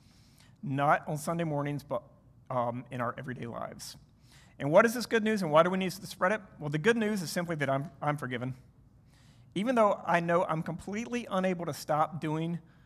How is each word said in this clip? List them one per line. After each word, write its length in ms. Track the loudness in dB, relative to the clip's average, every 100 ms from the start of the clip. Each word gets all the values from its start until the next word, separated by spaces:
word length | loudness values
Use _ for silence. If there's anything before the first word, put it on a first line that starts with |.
| -20 -20 -20 -20 -20 -14
not 440 | -6 0 4 4 2
on 100 | -6
Sunday 260 | -4 -2
mornings, 400 | -2 -2 -4 -6
but, 180 | -6 -8 -8 -20 -20 -20 -6
um, 340 | -2 -2 -4 -8
in 100 | -6
our 140 | -4 -4
everyday 300 | -10 -10 -10
lives. 500 | -8 -10 -10 -16 -18 -20 _ -20 -20 -20 -8
And 140 | 4
what 140 | 6 6
is 100 | 2
this 100 | 0
good 180 | 0
news, 200 | 2 0
and 80 | 4
why 100 | 6
do 80 | 6
we 80 | 4
need 140 | -2
to 160 | -4 -12
spread 240 | -2 0
it? 100 | 0 -6 -10
Well, 140 | -6
the 80 | 0
good 180 | 2 4
news 240 | 2 0
is 80 | -2
simply 260 | -4 -2 -2
that 120 | 0
I'm, 220 | 0 -2 -4
I'm 160 | -2 -2
forgiven. 380 | -2 -4 -6 -8 -16 _ -20 -20 -20 -20 -20 -20 -10
Even 220 | -4 0 4
though 260 | 4 4 2
I 140 | 0
know 240 | 4 2 2
I'm 180 | 0
completely 640 | -2 -6 -6 -6 -4 -6 -4
unable 380 | -2 0 0 -4
to 80 | -6
stop 440 | -2 0 0 -2
doing, 380 | -4 -2 -2 -4 -8 -20